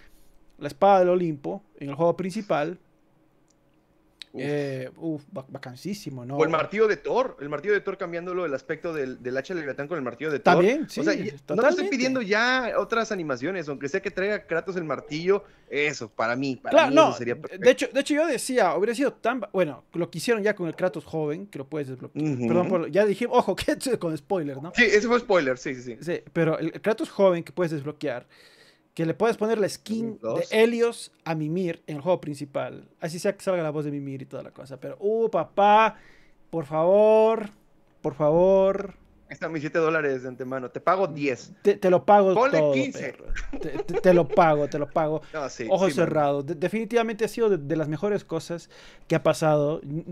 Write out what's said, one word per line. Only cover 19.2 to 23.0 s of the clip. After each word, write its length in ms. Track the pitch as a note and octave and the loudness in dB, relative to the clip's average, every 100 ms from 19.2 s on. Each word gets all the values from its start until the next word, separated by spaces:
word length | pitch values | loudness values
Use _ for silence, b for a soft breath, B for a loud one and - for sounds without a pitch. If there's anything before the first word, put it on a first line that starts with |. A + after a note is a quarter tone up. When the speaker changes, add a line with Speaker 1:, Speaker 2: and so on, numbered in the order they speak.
| A3+ B3+ | -2 -2
Speaker 1:
ba-, 100 | - | -2
bueno, 320 | F#3+ D#3+ A#2+ - | 0 0 -2 -10
lo 180 | E3+ E3+ | -6 -6
que 60 | E3+ | -4
hicieron 260 | B3 A3+ | -2 0
ya 100 | G3+ | 0
con 140 | - E3 | -2 -4
el 80 | - | -2
Kratos 300 | F3+ F3+ - | -2 -4 -8
joven, 420 | D#3+ D3+ E3 G3+ | -4 -4 -6 -8
que 120 | C#3+ | -12
lo 100 | C#3 | -8
puedes 180 | D#3 C3 | -8 -8
desbloquear. 460 | B2+ B2+ C#3+ D3+ | -10 -10 -4 -2
Speaker 2:
Ujú. 140 | B2+ A#2 | 0 2
Speaker 1:
Perdón 200 | E3+ F3 | 2 2
por 140 | F#3 | 0
lo, 60 | D3 | 0
ya 180 | E3 | 2